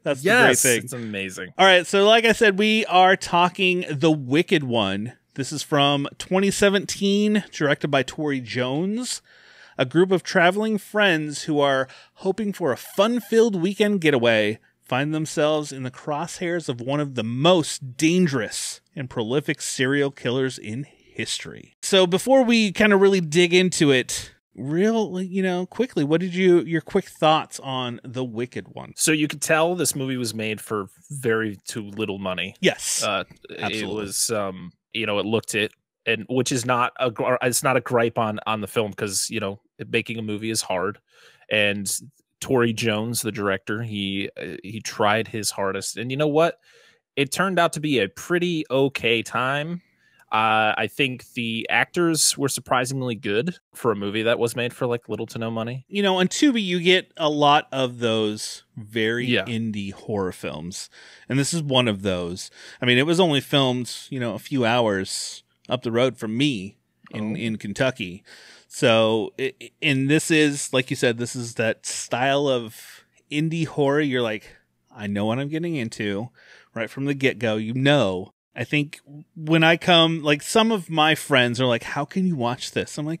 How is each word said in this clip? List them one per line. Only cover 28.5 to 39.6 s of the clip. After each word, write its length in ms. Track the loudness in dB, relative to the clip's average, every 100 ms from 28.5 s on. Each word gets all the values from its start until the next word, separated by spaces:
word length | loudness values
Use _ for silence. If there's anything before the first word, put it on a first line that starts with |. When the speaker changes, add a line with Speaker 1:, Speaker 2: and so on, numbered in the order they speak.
| -8 -12
Speaker 1:
One? 180 | -16 -16 -2
Speaker 2:
So 160 | 0
you 160 | 2 0
could 120 | -4
tell 360 | 0 2 2 0
this 180 | -2
movie 220 | -2 -4 -4
was 180 | -4
made 260 | -6 -6 -6
for 280 | -6 -6 -6 _ -16
very 480 | -6 0 0 -2 -6 -12
too 160 | -12 -10
little 280 | -6 -6 -4
money. 380 | -4 -4 -6 0
Speaker 1:
Yes. 440 | 0 0 -6 -4
Speaker 2:
Uh, 180 | -2 -2 -6 -14 -18
it 100 | -8
Speaker 1:
Absolutely. 340 | -6 -6 -6
Speaker 2:
was, 360 | -6 -6 -4 -2
um, 400 | -2 -4 -8 -16 _ _
you 140 | -6 -2
know, 140 | -2
it 60 | 0
looked 280 | -2 -2
it, 160 | -2 -2 _ _ _ -4
and 180 | -4 -2
which 220 | -2 0
is 160 | -2 0
not 260 | 0 0 -2
a 140 | -4
gr-, 240 | -2 -2 0
it's 200 | 0 0
not 140 | 0 0
a 40 |
gripe 380 | 2 0 2 0
on, 220 | -2 -4 -4
on 120 | -4
the 60 | -4
film 260 | -2 -4
'cause, 360 | -4 -6 -4 -4
you 80 | -4
know, 220 | -6 -8